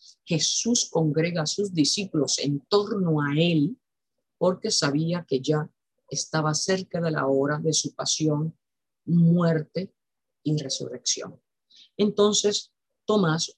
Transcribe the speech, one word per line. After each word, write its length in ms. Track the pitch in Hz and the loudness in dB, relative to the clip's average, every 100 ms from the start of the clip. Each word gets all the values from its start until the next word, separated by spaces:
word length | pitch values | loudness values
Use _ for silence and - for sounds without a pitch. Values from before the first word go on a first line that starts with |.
| - - | -20 -20
Jesús 640 | - 165 - - 226 240 - | -4 0 0 -2 0 0 0
congrega 520 | 165 160 156 165 170 | 0 0 2 0 -2
a 40 | 151 | -4
sus 260 | - 202 | -4 -4
discípulos 640 | 175 143 - 190 156 131 - | 0 0 0 -2 -2 -2 -2
en 220 | 135 143 | -2 -4
torno 600 | - 202 208 214 175 151 | 0 0 0 -2 0 0
a 140 | 143 147 | 0 2
él, 400 | 170 165 147 254 _ _ _ _ _ _ | 2 4 2 -2 _ _ _ _ _ _
porque 320 | 180 185 220 | 0 0 -2
sabía 540 | - 147 143 160 175 165 | 0 0 0 -2 -4 -2
que 120 | 135 | -4
ya 300 | 131 156 170 _ _ _ _ | 0 -2 -2 _ _ _ _
estaba 460 | 147 - 156 156 | -10 -4 -2 0
cerca 460 | 151 - 190 185 170 | -2 -2 -4 -2 -4
de 100 | 165 | -2
la 160 | 147 135 | -2 0
hora 320 | 135 139 151 | 0 0 0
de 140 | 160 | 0
su 220 | 151 - | -2 -4
pasión, 640 | - 143 - 156 147 160 - _ _ _ _ | -6 -4 -2 0 0 -4 -8 _ _ _ _
muerte 920 | - 170 165 175 170 156 151 170 190 _ _ _ _ _ | 0 4 6 6 4 0 -2 -8 -8 _ _ _ _ _
y 180 | 147 151 | -4 -2
resurrección. 800 | 131 - 135 123 - - 180 - _ _ _ - - - | -4 -8 -8 -8 -6 -6 -6 -14 _ _ _ -20 -20 -2
Entonces, 760 | 208 208 208 202 208 202 - _ _ _ | 0 4 2 4 0 -2 -8 _ _ _
Tomás, 500 | - 214 170 160 - | -2 2 2 0 -4